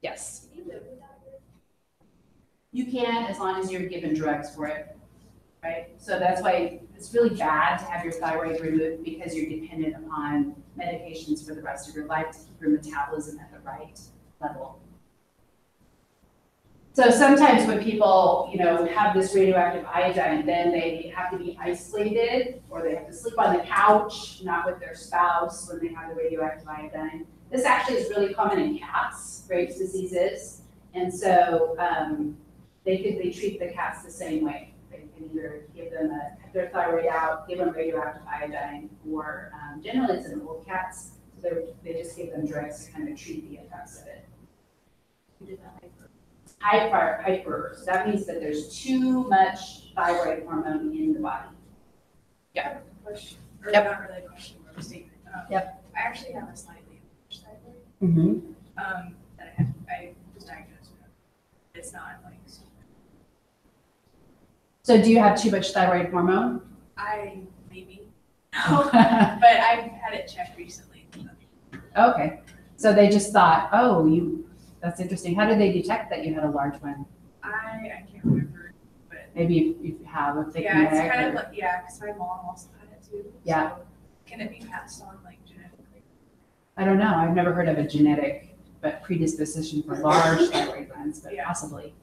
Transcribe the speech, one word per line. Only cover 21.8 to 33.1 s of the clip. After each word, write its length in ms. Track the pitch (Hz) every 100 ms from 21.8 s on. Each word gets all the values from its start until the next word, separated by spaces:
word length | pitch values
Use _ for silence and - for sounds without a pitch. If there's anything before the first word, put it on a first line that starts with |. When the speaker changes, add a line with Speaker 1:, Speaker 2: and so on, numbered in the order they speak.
| - 208 208 220 233 247 247 - -
Speaker 1:
or 120 | 165
they 120 | 165
have 120 | 160 -
to 60 |
sleep 260 | - - -
on 180 | - 180
the 60 |
couch, 800 | - - 175 208 208 - - -
not 220 | 185 170 139
with 120 | -
their 160 | 165
spouse 760 | 165 - - 175 165 170 - -
when 120 | -
they 120 | 165
have 160 | - 165
the 40 | 165
radioactive 520 | 165 160 156 156 156
iodine. 580 | 156 151 156 156 165 - - -
This 140 | 254
actually 320 | 269 254 254 -
is 140 | -
really 240 | 202 196
common 240 | - 160 -
in 180 | - -
cats, 680 | - - - - - - -
Graves' 300 | 180 180 -
disease 340 | 190 190 185
is. 480 | 180 185 - - - - - -
And 180 | 180 180
so, 640 | 185 190 180 175 165 160 165
um, 580 | 175 - 156 151 151 - - - - _
they 140 | - 185
could, 160 | 208